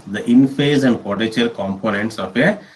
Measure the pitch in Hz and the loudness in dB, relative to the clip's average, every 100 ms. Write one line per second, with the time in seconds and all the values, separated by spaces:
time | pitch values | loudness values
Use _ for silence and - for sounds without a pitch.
0 | - 101 - 123 135 - 143 143 131 113 | -8 -6 4 4 4 2 0 2 2 0
1 | 104 101 110 - 117 - 98 98 113 101 | -2 -4 -2 0 -2 -2 -6 -4 -4 -2
2 | 107 - 95 - 165 208 - | -4 -6 -6 0 0 0 -8